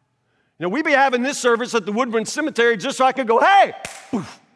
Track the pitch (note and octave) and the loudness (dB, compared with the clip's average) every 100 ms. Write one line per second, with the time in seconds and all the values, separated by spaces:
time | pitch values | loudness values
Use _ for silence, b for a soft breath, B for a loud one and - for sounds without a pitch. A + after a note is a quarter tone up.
0 | _ _ _ _ _ - F3 A#3+ D#4+ C4+ | _ _ _ _ _ -10 -4 -2 2 2
1 | C#4 B3 B3+ - B3 A#3 A#3 A3+ F3+ G#3 | 4 2 -2 -2 0 0 0 -4 -2 -2
2 | B3+ A3 G#3+ - D4+ A3+ A#3 A3+ D4+ - | -2 -2 -4 -4 -4 0 0 0 -2 0
3 | C4 C4 A#3 A3+ E4 G4 C#4 - - - | 0 0 0 2 6 6 4 0 -14 -16
4 | - A3+ C3+ - _ | -8 -6 -6 -14 _